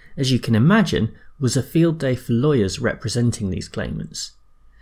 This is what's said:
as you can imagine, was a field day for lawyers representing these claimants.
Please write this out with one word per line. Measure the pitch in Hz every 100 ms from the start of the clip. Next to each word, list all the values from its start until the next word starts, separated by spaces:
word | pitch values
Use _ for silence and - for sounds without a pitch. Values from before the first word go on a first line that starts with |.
| -
as | - 131
you | 123
can | -
imagine, | 110 147 220 180 - - - - -
was | 127 -
a |
field | - 165 165 160
day | 135
for | 127 -
lawyers | 117 151 135 95 -
representing | 117 - 110 123 120 - 95
these | 107 -
claimants. | 110 - 104 - - - - _ _ - -